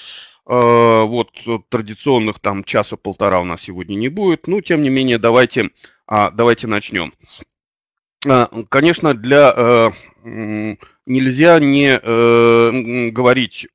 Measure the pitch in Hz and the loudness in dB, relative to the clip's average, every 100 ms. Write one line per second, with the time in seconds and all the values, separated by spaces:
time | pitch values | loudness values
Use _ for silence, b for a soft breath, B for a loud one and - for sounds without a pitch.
0 | B B B B - 123 120 120 117 113 | B B B B -4 0 2 4 4 2
1 | 110 120 113 - 117 113 - 117 107 107 | 0 -2 -6 -10 -10 -10 -6 -8 -8 -8
2 | 143 123 107 - 104 98 - 113 101 107 | -2 0 -2 -6 -6 -6 -4 -4 -4 -8
3 | 101 92 101 92 90 85 - 90 87 101 | -10 -4 -2 0 -4 -10 -14 -14 -10 -6
4 | 127 185 190 156 - 202 - 160 139 131 | -6 -4 -2 -2 -4 -6 -2 -2 0 0
5 | 131 117 117 123 123 123 101 b b b | 0 0 2 2 2 -2 -6 b b b
6 | - 107 101 107 117 113 110 104 - 101 | -4 -2 0 0 0 0 -4 -8 -6 -8
7 | 78 - B B - _ _ _ _ _ | -8 -14 B B -20 _ _ _ _ _
8 | _ _ 143 127 117 113 104 139 160 170 | _ _ 0 0 0 -6 -4 0 0 0
9 | 160 117 120 143 139 127 120 120 113 98 | -2 -2 2 4 6 4 2 4 2 -2
10 | B _ 113 110 107 107 107 104 b b | B _ -18 -14 -10 -8 -10 -12 b b
11 | - 131 131 127 170 165 143 139 139 127 | -4 -2 -2 2 4 4 4 2 2 0
12 | 113 113 117 117 117 117 117 127 117 123 | 0 0 4 4 4 4 2 -2 -6 -6
13 | 117 113 123 127 113 - - | -6 -2 0 0 -4 -10 -18